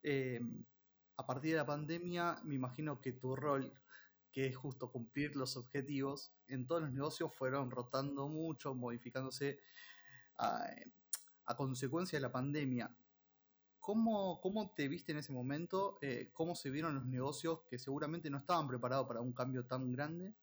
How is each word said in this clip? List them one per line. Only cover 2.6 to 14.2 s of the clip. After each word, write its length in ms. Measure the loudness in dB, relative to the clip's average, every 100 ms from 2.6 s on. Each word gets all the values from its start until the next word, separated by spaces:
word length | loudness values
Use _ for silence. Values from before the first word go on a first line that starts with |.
| 0 -2 -2 -2
que 120 | -4
tu 220 | -4 -2 0
rol, 380 | 4 4 2 -6 _ -20 -20 _ _
que 160 | 0 0
es 80 | 0
justo 340 | -6 -4 -6
cumplir 440 | -6 -6 -2 -2 0
los 220 | -2 -2
objetivos, 800 | -4 -4 0 0 0 -2 -8 _ _
en 200 | -6 0
todos 140 | 2
los 100 | 2
negocios 400 | 0 0 0 -2 0
fueron 360 | 0 2 0
rotando 560 | -2 0 0 0 -2 -2
mucho, 460 | -2 -2 -2 -4 -2
modificándose 840 | -2 -4 -6 -4 -4 0 -2 -2 -10 -20 -18 -20 -20 -20 -20 0
a, 280 | 2 2 -2 -6 -14 _ _ -8 -8 _ -6
a 120 | 0
consecuencia 600 | 0 0 0 0 0 0
de 40 |
la 80 | 0
pandemia. 640 | 0 0 0 2 0 -2 -8 _ _ _ _ _ _ _ _
¿Cómo, 600 | 0 4 6 6